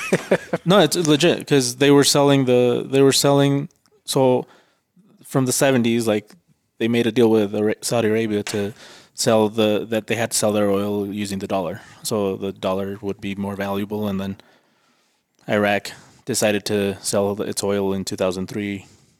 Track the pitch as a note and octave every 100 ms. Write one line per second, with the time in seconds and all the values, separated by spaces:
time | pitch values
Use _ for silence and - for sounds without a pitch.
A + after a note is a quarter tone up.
0 | - F#3 - F#3 - E3+ E3 G3+ D3+ F3
1 | D#3 D3 E3+ A#2+ - C#3+ B2 B2 C#3 C#3+
2 | C#3 C#3+ C#3+ C#3 B2+ B2 B2 A#2+ C3 C3+
3 | C#3 B2+ C#3+ C#3 C#3 C#3 - _ _ _
4 | - C#3 C3 B2+ - _ _ _ _ _
5 | _ _ - C#3 B2+ - C#3 B2+ A#2 A#2
6 | A2+ G#2 - - _ _ _ - A2+ A#2+
7 | A2+ B2 A2+ A2 G2+ G#2+ G#2+ - - A#2+
8 | G#2+ A2 A2 G#2 - G#2 G2+ - - -
9 | _ - A#2+ A2 G#2+ A2+ G#2+ G#2+ G#2+ A2
10 | - A2+ A2+ - G#2+ G#2 G2+ G2 G#2 G#2
11 | G2+ G#2 G2+ G2 G2 G2 E2+ G2+ - -
12 | - A2 G2 F#2+ G2 F#2 G2 F#2+ G2 G2
13 | G2 F#2+ G2 G2 G2 G2 G2 G2 G#2 G#2+
14 | G#2 F#2+ G2 G2 _ _ _ _ _ _
15 | _ _ _ _ - G#2+ G2+ G2+ - -
16 | - _ - A2 G#2+ G#2 - G#2 G2 F#2+
17 | - G#2 G2+ G#2 - A2 G2+ G2+ G2 G2
18 | F#2 G2+ F#2 F2+ F#2 G#2+ G2+ G2 - _
19 | _